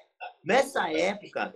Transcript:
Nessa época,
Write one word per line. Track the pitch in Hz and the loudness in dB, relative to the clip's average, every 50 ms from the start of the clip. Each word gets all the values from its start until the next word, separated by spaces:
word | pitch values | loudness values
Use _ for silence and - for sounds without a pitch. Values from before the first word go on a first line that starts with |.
| - _ _ _ - - - _ | -16 _ _ _ -16 -16 -16 _
Nessa | - 156 214 262 277 277 - 240 190 170 | -2 2 4 4 4 2 0 -2 -2 0
época, | 156 160 175 196 202 202 - 147 - 120 104 98 - | 0 2 2 0 0 -2 -8 -8 -6 -4 -4 -4 -4